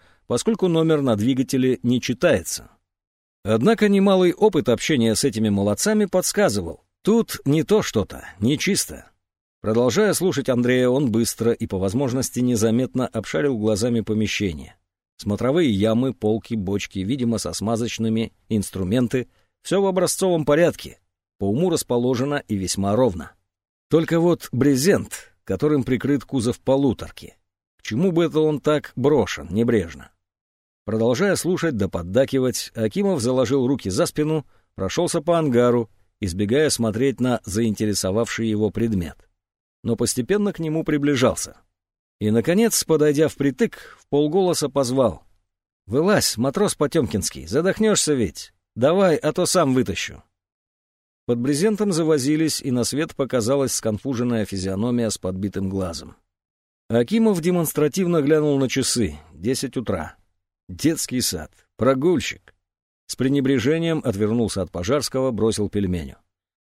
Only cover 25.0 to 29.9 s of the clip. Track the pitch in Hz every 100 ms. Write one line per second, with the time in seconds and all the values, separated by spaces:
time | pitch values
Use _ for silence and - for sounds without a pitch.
25 | - - - _ - 95 151 147 120 123
26 | 123 143 - 139 113 - - 135 139 98
27 | 87 - - _ _ _ _ _ - 110
28 | 190 165 165 147 156 147 - 151 - -
29 | 127 147 95 - 82 98 117 117 80